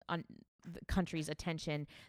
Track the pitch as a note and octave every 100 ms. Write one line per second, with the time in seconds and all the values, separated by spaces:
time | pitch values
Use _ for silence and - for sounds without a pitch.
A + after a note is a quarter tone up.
0 | - E3 - - - _ F3 - - F#3+
1 | E3+ E3 D3 D3+ F3 D#3+ E3 D3 C#3+ -